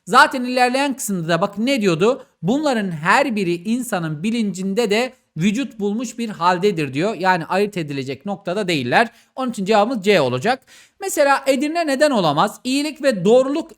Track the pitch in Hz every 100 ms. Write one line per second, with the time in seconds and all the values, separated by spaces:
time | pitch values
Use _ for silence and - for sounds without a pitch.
0 | - 247 302 269 247 254 247 262 285 277
1 | - 190 160 170 202 202 240 277 202 156
2 | 208 - - _ 165 277 302 233 196 156
3 | 170 240 285 208 175 175 190 247 - 185
4 | 160 147 208 233 208 175 190 196 233 208
5 | 247 - _ 151 196 214 269 - 202 214
6 | 240 - 233 151 170 180 208 165 143 131
7 | 202 170 185 180 160 185 208 190 147 139
8 | 131 131 202 196 - 190 185 156 120 170
9 | 233 - _ - 254 208 185 220 214 254
10 | 185 190 131 127 185 262 _ - _ _
11 | 392 339 277 269 277 269 294 339 320 262
12 | 302 233 165 143 202 - 254 269 302 254
13 | 277 208 175 254 262 311 -